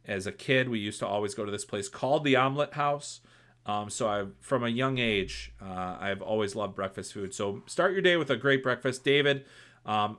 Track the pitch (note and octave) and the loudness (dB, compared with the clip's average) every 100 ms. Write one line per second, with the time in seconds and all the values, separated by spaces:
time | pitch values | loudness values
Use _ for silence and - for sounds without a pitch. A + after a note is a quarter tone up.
0 | - G2 F#2+ - - C3 C3 A2+ G#2 - | -6 -6 -4 -6 2 2 2 -2 -4 -4
1 | G#2 G2+ G#2 G2+ G#2 G2+ - G#2 G2 - | -2 0 -2 -4 -4 -4 -4 -6 -6 -4
2 | C3 D3+ D3 B2+ C3+ C#3 D3 D3 C#3+ C#3+ | 0 2 4 4 4 2 -2 0 -2 -2
3 | - - - - - _ - G#2 G#2 - | -6 -16 -20 -20 -20 _ -6 -4 -4 -2
4 | A2+ G#2 G2 - - C3 A#2+ A#2 C3 C3 | 0 0 -2 -8 -2 0 0 0 0 0
5 | A#2 G#2 F#2+ - - - F#2+ F#2 F#2 F2+ | 2 2 0 -6 -12 -14 -10 -6 -6 -4
6 | G2 G2 F#2 A2 G#2 G#2 G2+ F#2+ F#2+ - | -4 -4 0 0 0 -2 -6 -4 -6 -6
7 | F#2 G#2 F#2+ - G2+ G2+ - - F#3 F#3+ | -10 -8 -8 -4 -4 -4 -6 0 0 4
8 | F3+ F3 C#3+ A#2+ C#3 C3+ C3 A#2+ C3 B2 | 4 4 2 2 4 4 2 0 -2 -2
9 | - C#3+ C#3+ C#3 - - - - - G#2+ | 4 4 4 2 -2 -20 -20 -12 -2 2
10 | G#2 | 0